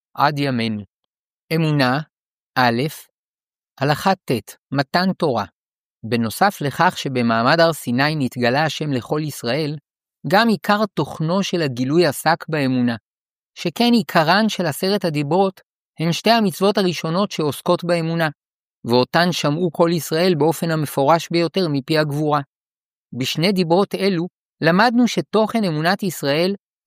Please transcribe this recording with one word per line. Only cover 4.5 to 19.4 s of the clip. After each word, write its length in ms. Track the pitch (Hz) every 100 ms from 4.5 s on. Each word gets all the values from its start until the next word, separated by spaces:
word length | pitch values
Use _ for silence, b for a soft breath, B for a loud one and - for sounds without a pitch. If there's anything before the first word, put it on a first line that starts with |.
| - -
מתן 420 | 135 139 175 185
תורה. 320 | - 160 113 95 _ _ _ _ _
בנוסף 580 | 110 117 113 - 202 -
לכך 360 | 143 - 175 -
שבמעמד 640 | 143 127 117 113 123 165
הר 140 | 165
סיני 420 | 151 - 123 147 156
נתגלה 500 | 123 123 120 135 156
השם 260 | - 151
לכל 300 | 127 - 151
ישראל, 520 | 156 - 120 139 151 151 _ _ _ _ 147
גם 200 | 190 233
עיקר 380 | 202 - 208 214
תוכנו 500 | - 143 - 160 190
של 180 | 185 180
הגילוי 440 | 151 120 127 165 160
עסק 440 | - - 170 -
באמונה, 460 | 156 131 127 123 117 _ _ _ _ _ -
שכן 360 | 175 - 240
עיקרן 560 | 233 160 175 160 196 220
של 160 | - 170
עשרת 400 | - 190 202 175
הדיברות 560 | 147 143 180 196 - _ _ _ -
הן 120 | 165
שתי 200 | 160 214
המצוות 460 | 233 202 - 196 208
הראשונות 540 | 185 143 160 175 202
שעוסקות 520 | - 151 - - 175
באמונה, 460 | 170 170 160 165 156 - _ _ _ _ 117
ואותן 460 | 123 123 165 175
שמעו 400 | 156